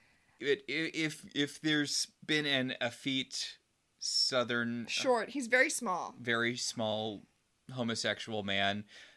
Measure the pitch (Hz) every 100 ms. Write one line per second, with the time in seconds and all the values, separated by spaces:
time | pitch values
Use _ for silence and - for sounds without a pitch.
0 | _ _ _ - 135 135 - 143 160 160
1 | 156 156 - 143 143 - 156 151 139 -
2 | - _ - 151 147 135 127 - 120 -
3 | 139 131 127 - - - _ _ _ _
4 | - - - 131 117 120 117 120 113 -
5 | 269 233 - 285 226 254 302 - 220 170
6 | 110 - 120 117 117 123 - - 107 107
7 | 110 101 - _ _ _ - 131 117 110
8 | 110 104 - 107 98 98 98 104 - -
9 | -